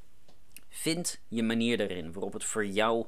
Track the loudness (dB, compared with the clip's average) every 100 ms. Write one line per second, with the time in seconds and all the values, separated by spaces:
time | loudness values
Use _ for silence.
0 | -12 -12 -12 -10 -10 -10 -10 -4 0 0
1 | -2 -4 -4 0 2 4 4 4 2 -2
2 | -4 -4 -4 -4 -2 0 2 4 6 4